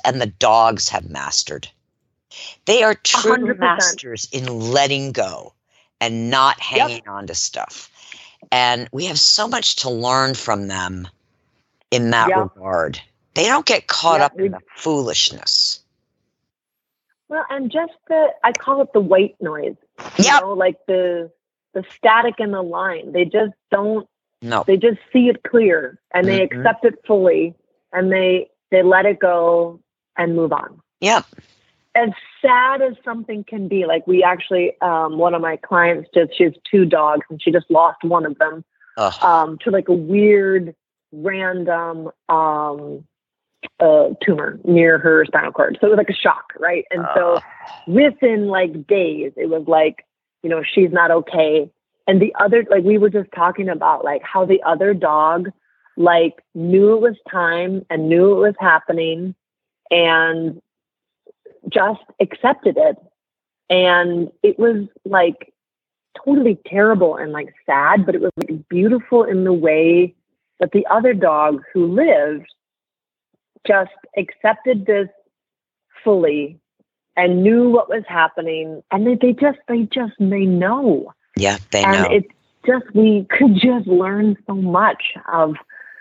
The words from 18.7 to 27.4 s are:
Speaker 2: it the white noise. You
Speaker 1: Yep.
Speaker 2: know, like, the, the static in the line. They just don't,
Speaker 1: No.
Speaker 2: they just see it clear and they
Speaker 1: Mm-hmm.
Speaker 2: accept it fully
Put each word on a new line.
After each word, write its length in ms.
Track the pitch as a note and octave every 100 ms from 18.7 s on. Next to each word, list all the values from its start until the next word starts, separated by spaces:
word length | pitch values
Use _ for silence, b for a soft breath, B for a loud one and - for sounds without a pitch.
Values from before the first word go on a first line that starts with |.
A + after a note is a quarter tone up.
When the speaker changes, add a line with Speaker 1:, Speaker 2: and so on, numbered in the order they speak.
| C#4
Speaker 2:
it 120 | C4+
the 60 | G#3+
white 360 | F#3 F#3 G#3 -
noise. 360 | E3+ D3+ C#3+ - _ - - -
You 80 |
Speaker 1:
Yep. 160 | A#3+ D4
Speaker 2:
know, 120 | F#3+
like, 220 | F#3 F#3 F#3 -
the, 440 | F#3 F3+ F3 E3 _ _ _ _
the 100 | F#3+ F#3+ -
static 400 | A3+ A3+ A#3 A3+
in 140 | G#3+
the 100 | G3
line. 500 | F3+ E3+ F#3+ E3 -
They 140 | E3+ F3
just 260 | G#3 G#3+ - _
don't, 380 | G3+ G#3 G#3+ - _ _ _
Speaker 1:
No. 240 | A#2 A2 -
Speaker 2:
they 100 | F#3+
just 200 | A#3 G#3 _
see 160 | B3+ B3
it 140 | -
clear 560 | - A#3 G#3+ D#3+ C3 - _
and 120 | F3+ F#3
they 200 | F#3+ F#3
Speaker 1:
Mm-hmm. 120 | B2
Speaker 2:
accept 240 | A#3 A3+ A#3
it 80 | - -
fully 480 | G#3 F#3 D#3+